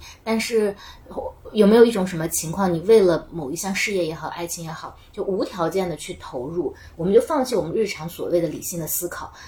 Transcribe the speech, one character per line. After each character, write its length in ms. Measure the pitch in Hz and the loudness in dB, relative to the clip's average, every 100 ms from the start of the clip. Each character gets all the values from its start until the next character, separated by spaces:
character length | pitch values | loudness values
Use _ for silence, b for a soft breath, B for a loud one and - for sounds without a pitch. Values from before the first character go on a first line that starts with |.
| B B | B B
但 160 | - 226 | -4 -2
是 340 | 220 226 208 196 B B - - - - - | 0 2 0 -2 B B -14 -10 -10 -12 -4
有 140 | 220 202 | 4 8
没 100 | 226 | 10
有 80 | |
一 80 | 233 | 8
种 140 | 226 185 | 6 -2
什 100 | 175 | -2
么 100 | 160 | -4
情 220 | - 160 | -4 -4
况， 220 | 160 190 | -2 0
你 80 | 170 | 0
为 180 | 175 226 | 6 8
了 300 | 185 160 - | 8 4 -2
某 200 | 170 139 | -8 -8
一 40 | |
项 180 | 170 196 | -6 -4
事 180 | 196 - | -4 -2
业 140 | 196 165 | -2 -2
也 80 | |
好， 140 | 156 156 | -4 -8
爱 180 | - 170 | -8 -8
情 180 | 170 | -8
也 60 | 160 | -10
好， 260 | 160 151 b b | -10 -12 b b
就 100 | - | -8
无 200 | 202 196 | -4 -2
条 240 | 277 202 165 | -4 -2 -2
件 180 | 185 180 | 0 -2
的 80 | |
去 200 | 156 - | -4 -10
投 340 | - - 135 127 | -12 -10 -8 -6
入， 260 | 170 156 B B - | -4 -4 B B -6
我 80 | |
们 80 | 165 | 2
就 80 | 196 | 4
放 240 | - 311 | 4 0
弃 100 | 254 | 0
我 60 | 233 | 0
们 140 | 156 | -2
日 120 | 165 214 | -2 -2
常 220 | - 160 | -4 -10
所 220 | - 123 | -8 -2
谓 100 | 170 | 0
的 80 | 165 | 0
理 140 | - | -4
性 180 | - 175 | -8 -8
的 60 | 151 | -6
思 200 | - 175 | -6 -6
考， 200 | - - B | -8 -12 B